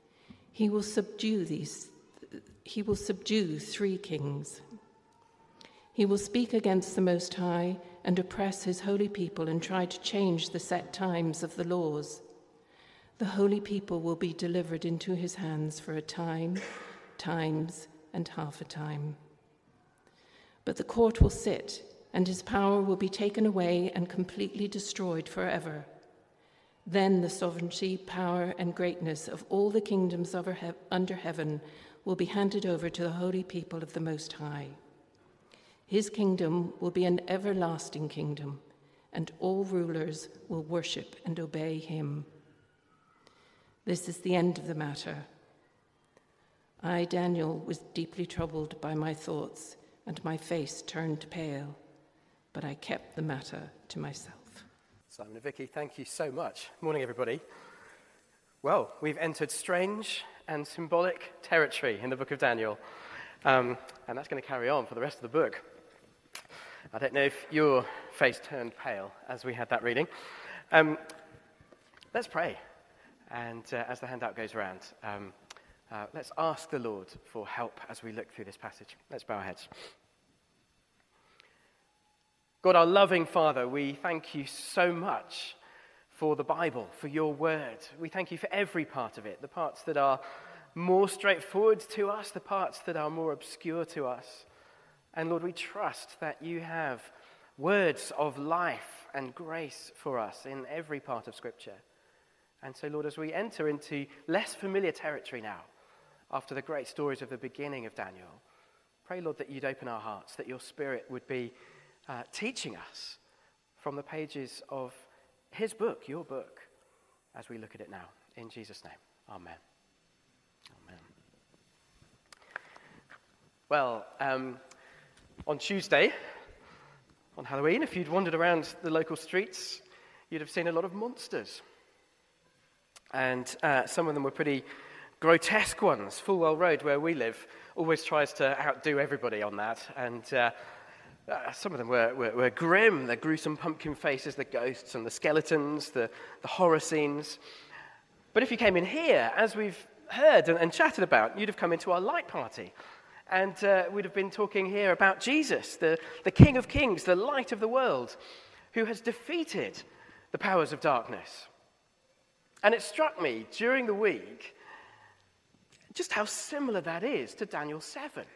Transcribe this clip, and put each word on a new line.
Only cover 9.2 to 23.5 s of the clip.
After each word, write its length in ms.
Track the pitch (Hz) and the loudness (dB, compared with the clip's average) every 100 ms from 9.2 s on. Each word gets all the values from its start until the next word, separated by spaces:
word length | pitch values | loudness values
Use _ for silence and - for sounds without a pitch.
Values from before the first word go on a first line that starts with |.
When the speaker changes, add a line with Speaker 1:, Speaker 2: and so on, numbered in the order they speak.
| 175 - 160 | -4 -2 -2
Speaker 1:
and 140 | 165 | -2
try 240 | 165 185 175 | 0 0 -2
to 140 | - | -4
change 500 | - 202 196 170 160 | -4 2 4 2 0
the 80 | 175 | -4
set 340 | - 175 - | -2 -4 -4
times 500 | - 190 170 165 160 | -4 -2 0 0 -2
of 120 | 165 - | -4 -4
the 80 | |
laws. 580 | 170 180 160 151 147 - - - - _ _ _ - - - - | -2 0 0 -2 -6 -12 -18 -20 -20 _ _ _ -20 -20 -16 -6
The 60 | 202 | -2
holy 340 | 196 202 208 | 2 4 4
people 400 | 208 202 202 175 | 0 -4 -2 -2
will 160 | 165 165 | 0 0
be 160 | 180 | -2
delivered 520 | 160 175 180 165 165 | -2 -2 0 0 -2
into 300 | 170 165 - | -2 -2 0
his 220 | 180 175 180 | -2 -2 -4
hands 420 | 165 156 156 151 | -4 -2 -2 -4
for 160 | - | -6
a 80 | 156 | -6
time, 540 | 156 - 170 160 165 185 - - - - - - | -6 -4 -4 -2 -2 -2 -6 -10 -14 -18 -20 -10
times, 720 | 175 165 160 156 165 - - - - | -4 -2 0 0 -2 -8 -16 -20 -10
and 140 | 180 170 | -6 -6
half 340 | - 151 - | -6 -8 -8
a 40 | |
time. 520 | 151 151 151 147 151 147 - - _ _ _ _ _ _ _ _ _ - - _ | -12 -8 -6 -6 -6 -8 -14 -20 _ _ _ _ _ _ _ _ _ -20 -20 _
But 120 | - - | -6 -4
the 80 | |
court 360 | - 226 226 220 | -2 4 6 8
will 100 | 202 | 6
sit, 520 | - - 180 - - - - - | 6 -2 -2 -4 -12 -14 -20 -4
and 140 | - 185 | 0 2
his 160 | 185 | 0
power 380 | - 196 196 202 | -2 2 4 4
will 160 | 196 185 | 4 2
be 120 | 185 | 0
taken 380 | - 208 202 | 0 0 4
away 460 | 214 | 4